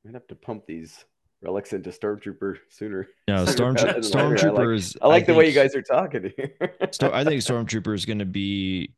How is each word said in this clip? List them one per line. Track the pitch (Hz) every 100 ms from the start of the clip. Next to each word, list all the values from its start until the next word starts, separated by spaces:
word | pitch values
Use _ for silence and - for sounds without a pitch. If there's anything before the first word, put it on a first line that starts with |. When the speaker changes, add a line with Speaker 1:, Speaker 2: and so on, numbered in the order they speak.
Speaker 1:
might | 104
have | 120 _
to | -
pump | - 110 -
these | 82 80 - _ _ _ _
relics | 90 95 98
into | 98 90
Stormtrooper | - 104 104 104 95 98 90 _
sooner, | _ 107 95 95 _ -
Speaker 2:
No, | 98
Speaker 1:
<laughs> | 90
sooner |
Speaker 2:
Storm-, | 85 123 131
Speaker 1:
rather | - 123
than |
later. | 110 143
I |
like, | - 147
Speaker 2:
Stormtrooper | - - 113 110
is, | 90 -
Speaker 1:
I | 135
like | 165
Speaker 2:
I | 175
Speaker 1:
the |
way | 160 160
you |
Speaker 2:
think | 143 135
Speaker 1:
guys | 135
are |
talking | - 135 180 135 92 -
here. | 135 - 180 -
<laughs> | 180
Speaker 2:
Sto-, | - 143
I | 120
think | 147 143
Stormtrooper | - 120 117 110 104 104
is | 95
gonna | 107 98
be | 98 98 98 95 95 -